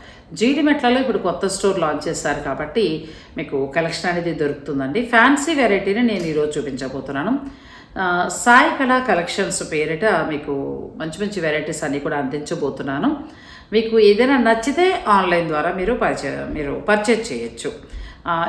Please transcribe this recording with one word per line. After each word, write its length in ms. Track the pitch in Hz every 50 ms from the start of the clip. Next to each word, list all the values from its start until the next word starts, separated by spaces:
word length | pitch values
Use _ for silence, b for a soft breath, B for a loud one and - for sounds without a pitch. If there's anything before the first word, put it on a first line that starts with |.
| B B B B B B -
జీడిమెట్లలో 680 | 175 214 254 285 311 294 302 285 294 - 240 247 262
ఇప్పుడు 180 | 254 220 202 196
కొత్త 300 | - 180 170 - 196 190
స్టోర్ 320 | 185 - - 196 175 -
లాంచ్ 280 | 165 151 147 147 - 165
చేశారు 320 | 156 - - 156 143 147
కాబట్టి 720 | - 147 135 143 151 151 - 233 208 165 160 156 B B B B B B B -
మీకు 360 | 151 - 147 135 135 135 -
కలెక్షన్ 360 | 165 165 165 160 - - 185
అనేది 220 | 175 175 165 170 160
దొరుకుతుందండి. 720 | - 151 143 151 - - - 143 135 135 131 143 - 240
ఫ్యాన్సీ 480 | - 247 226 233 269 285 285 - 330 330
వెరైటీని 500 | 277 247 214 202 190 190 196 202 233 247
నేను 200 | 226 208 185 170
ఈరోజు 360 | 160 151 151 151 151 - 151
చూపించబోతున్నాను. 720 | 127 143 127 123 135 131 135 135 131 - 135 139 156 214 262 285 - B B B B B B B B B - - 190
ఆ, 260 | 180 175 175 180 185
సాయి 480 | - - - 240 240 254 294 320 - -
కళా 200 | 269 247 262 254
కలెక్షన్స్ 720 | 247 - 185 175 170 - - 208 190 175 - - 170 -
పేరిట 340 | 165 151 151 156 165 160 220
మీకు 500 | 214 190 165 156 147 151 139 - 151 143 139 139 139 139 139 - - -
మంచి 300 | - 160 165 165 196 208
మంచి 140 | 196 - 180
వెరైటీస్ 420 | 160 156 151 156 151 165 156 - 160
అన్నీ 160 | 143 139 143
కూడా 180 | - 160 151 143
అందించబోతున్నాను. 1120 | 135 131 151 147 151 - 170 147 147 135 127 - 135 139 135 139 190 285 320 - B B B B B B B B B B 208
మీకు 260 | 226 226 226 220 226
ఏదైనా 380 | 214 202 208 214 247 262 285 262
నచ్చితే 680 | 233 226 226 226 - 277 262 330 359 370 370 - - 214
ఆన్లైన్ 400 | 202 190 185 180 175 170 170 156
ద్వారా 260 | 151 151 151 175 190
మీరు 200 | 190 180 208 247
పర్చే-, 560 | 240 214 160 139 - 143 139 139 139 143 - 147 151
మీరు 280 | 143 139 135 - - 208
పర్చేజ్ 420 | 214 208 208 254 226 - 113 -
చేయొచ్చు. 680 | 135 117 117 117 - - - - - - - B B B B B B B B 170
ఆ, 200 | 170 165 170